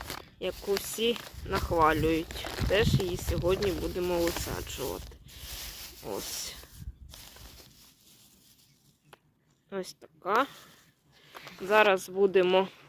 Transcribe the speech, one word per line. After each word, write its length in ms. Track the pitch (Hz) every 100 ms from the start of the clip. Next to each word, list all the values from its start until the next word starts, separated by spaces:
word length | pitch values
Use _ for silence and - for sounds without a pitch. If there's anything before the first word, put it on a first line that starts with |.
| - - - -
яку 340 | 185 - -
всі 420 | 196 - - 233 233 - - -
нахвалюють. 1000 | 190 - 170 156 156 156 160 170 - - - -
Теж 320 | 185 233 -
її 160 | 185 180
сьогодні 560 | - 175 170 190 208
будемо 460 | 160 170 180 180 175
висаджувати. 960 | 170 - - 87 - - 135 87 - - - - - - - - - - 147
Ось. 460 | 101 - - - - - - - - - - - - - - - - - _ _ - - _ _ _ _ _ _ _ _ - _ _ _ _ _
Ось 220 | 196 180
така. 540 | - - _ - 220 277 - - - _ _ _ _ - - - 180
Зараз 480 | 190 214 214 190 -
будемо 600 | 185 196 185 180 185 190 -